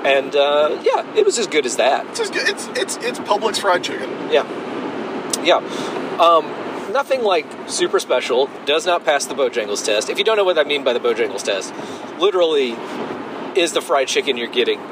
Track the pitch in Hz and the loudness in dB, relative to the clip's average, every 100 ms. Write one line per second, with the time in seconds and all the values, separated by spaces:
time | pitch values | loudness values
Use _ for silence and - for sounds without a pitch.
0 | 147 139 123 143 143 147 151 - - 494 | 4 2 2 2 4 4 2 2 0 0
1 | - - 427 - 190 151 131 - 123 135 | 0 2 2 2 0 0 0 2 2 2
2 | - - 440 - - 403 - - - - | -2 -6 -4 -2 -2 -2 -6 -4 -4 -4
3 | 240 - - 208 214 - 196 180 175 - | -6 -6 0 0 0 -2 0 0 0 -6
4 | - - - 147 - - - - - - | -6 -6 0 2 2 -6 -8 -8 -8 -8
5 | - - - - - 156 - - - - | -8 -8 -6 -2 4 2 2 -6 -6 -6
6 | - - 170 165 147 - - - - 220 | -8 2 6 6 2 -8 -8 -10 -4 -2
7 | 277 269 220 175 139 - - - 175 190 | 0 0 2 2 0 -12 -8 -2 0 0
8 | - 127 - 123 139 - - 151 175 175 | 2 0 2 2 2 -2 -2 0 2 0
9 | 165 143 - 131 131 117 104 101 - 107 | 2 0 0 0 0 0 -2 -2 0 0
10 | 110 175 202 220 190 165 147 147 135 120 | 0 0 2 4 4 4 2 2 2 2
11 | 120 113 110 98 - 98 92 - - - | 2 2 0 -2 -2 -2 -4 -10 -10 -10
12 | - - 185 185 170 151 131 113 - - | -12 0 2 4 4 4 0 -2 -8 -8
13 | - - - - - - 170 165 - 147 | -8 -8 -10 -10 -4 0 2 0 0 0
14 | 135 147 135 123 117 123 113 107 - | 2 0 0 -2 -2 0 2 0 -4